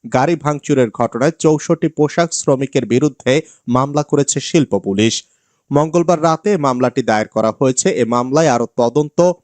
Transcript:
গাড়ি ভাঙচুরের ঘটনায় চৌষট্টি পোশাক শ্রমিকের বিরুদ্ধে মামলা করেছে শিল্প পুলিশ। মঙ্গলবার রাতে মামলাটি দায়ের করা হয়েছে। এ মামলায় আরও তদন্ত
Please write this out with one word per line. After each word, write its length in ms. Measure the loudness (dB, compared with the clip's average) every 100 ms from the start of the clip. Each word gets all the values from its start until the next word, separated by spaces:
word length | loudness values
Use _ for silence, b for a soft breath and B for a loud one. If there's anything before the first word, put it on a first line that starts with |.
| -2
গাড়ি 300 | 0 0 0
ভাঙচুরের 540 | -2 -6 0 0 0
ঘটনায় 420 | 0 -4 0 -2 2
চৌষট্টি 500 | 0 0 0 -2 -2
পোশাক 400 | 0 -2 0 -2
শ্রমিকের 520 | -2 -2 -2 0 -2 0
বিরুদ্ধে 480 | 0 0 -2 0 0 -2 b -2
মামলা 360 | 0 0 -2
করেছে 340 | 0 0 0 -4
শিল্প 320 | -4 -4 -2 -2
পুলিশ। 340 | -2 0 0 -2 _ _ _ _ _
মঙ্গলবার 480 | -2 0 0 0 0
রাতে 300 | 0 0 -2 0
মামলাটি 440 | 0 0 0 0
দায়ের 260 | 0 -2 0
করা 220 | 0 -2
হয়েছে। 360 | 0 0 0 -2 0
এ 20 | 0
মামলায় 460 | 0 0 2 2
আরও 140 | 0 -2 -2
তদন্ত 420 | 0 0 -2 0 0 0